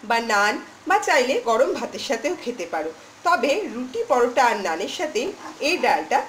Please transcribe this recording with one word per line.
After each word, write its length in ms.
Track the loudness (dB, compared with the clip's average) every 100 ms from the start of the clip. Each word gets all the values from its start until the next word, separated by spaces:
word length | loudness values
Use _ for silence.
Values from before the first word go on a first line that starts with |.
| 0
বা 100 | -2 2
নান 220 | 2 2 0 -8 -14 0
বা 80 | 2 4
চাইলে 280 | 2 4 0 2
গরম 220 | 2 2 0
ভাতের 260 | -6 -8 -4
সাথেও 260 | -2 -2 -4
খেতে 240 | -6 -8 -6
পারো, 160 | -4 -6 -10 -20 -4 2
তবে 260 | 2 2 0 -2
রুটি, 260 | -8 -8 -6 0
পরোটা 320 | 2 4 4 2
আর 60 | 2 -2
নানের 260 | -4 -6 -4
সাথে 240 | -4 -4 -6 -8 -14 -4 -2
এই 80 | 2
ডালটা 340 | 2 2 2 -2